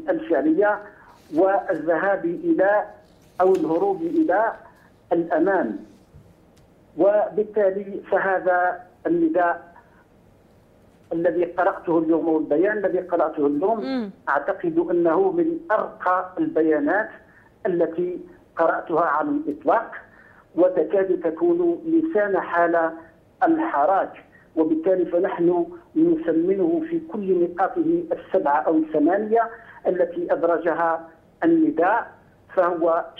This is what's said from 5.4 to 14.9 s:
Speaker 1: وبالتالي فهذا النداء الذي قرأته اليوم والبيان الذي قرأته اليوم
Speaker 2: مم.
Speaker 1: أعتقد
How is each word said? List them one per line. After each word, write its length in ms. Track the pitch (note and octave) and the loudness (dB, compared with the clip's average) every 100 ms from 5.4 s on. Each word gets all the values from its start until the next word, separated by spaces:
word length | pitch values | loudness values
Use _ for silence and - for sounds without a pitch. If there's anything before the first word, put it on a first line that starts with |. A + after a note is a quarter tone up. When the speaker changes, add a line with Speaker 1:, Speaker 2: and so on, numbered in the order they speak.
| F#3 F#3 A#2+ - - - _ - - _ _ _ _ _ _ D3+ | 2 2 -2 -6 -12 -20 _ -20 -20 _ _ _ _ _ _ 0
Speaker 1:
وبالتالي 1040 | F#3+ G#3 - E3+ G#3 G#3+ G3 F#3+ G3 G3 - | 2 4 0 -2 -2 0 0 0 -8 -12 -2
فهذا 680 | F#3 G3 F#3 F3+ F3+ F3+ - - _ D#3+ | -2 0 0 2 2 0 -2 -12 _ -2
النداء 680 | E3+ D#3+ F3+ E3+ E3+ - - - _ _ _ _ _ _ _ _ _ _ _ - | 2 2 2 0 -2 -8 -20 -20 _ _ _ _ _ _ _ _ _ _ _ -8
الذي 300 | E3 F3 F3 | -2 -2 0
قرأته 560 | E3+ F#3 F3+ - - E3 | -2 0 -2 -2 -2 0
اليوم 280 | D#3+ D#3+ E3 | 2 0 2
والبيان 500 | D#3 C#3+ D3 G3 G#3+ | 0 0 0 2 0
الذي 220 | F#3+ F3+ | -2 -2
قرأته 480 | F3+ F3 D#3 D#3 C#3+ | -2 0 0 0 0
اليوم 320 | D3 G3 A3+ | 2 0 -2
Speaker 2:
مم. 320 | C4 C4 G3+ - - | -2 -4 -6 -8 -4
Speaker 1:
أعتقد 480 | C#3+ - - F3 D#3+ E3+ | -2 -2 -4 -2 -2 0